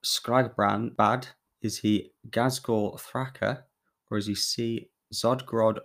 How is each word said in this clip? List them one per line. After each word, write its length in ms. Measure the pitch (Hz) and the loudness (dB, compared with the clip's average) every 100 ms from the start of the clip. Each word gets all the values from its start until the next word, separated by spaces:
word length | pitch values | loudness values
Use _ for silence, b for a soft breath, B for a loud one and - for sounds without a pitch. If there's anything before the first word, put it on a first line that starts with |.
Scragbrand 920 | - - - 127 117 - 101 101 117 - | -4 -4 2 2 2 2 2 2 -2 2
Bad? 320 | 107 127 - - _ _ | 4 4 -4 -18 _ _
Is 160 | 107 - | -6 -2
he 340 | 107 104 - _ 107 | 2 2 0 _ -6
Gazgul 720 | 117 127 131 - 110 104 - | 0 0 0 0 0 0 -4
Thraka? 640 | - 127 131 - 104 131 - _ _ _ - | -8 -6 -6 -4 -2 -2 -10 _ _ _ -6
Or 80 | 104 | -4
is 80 | 98 | -2
he 100 | 98 | -2
C 540 | - - 117 113 - _ - | -2 -2 -2 -4 -8 _ -12
Zodgrod 680 | - 117 131 - 113 110 107 | -2 0 0 -2 2 2 2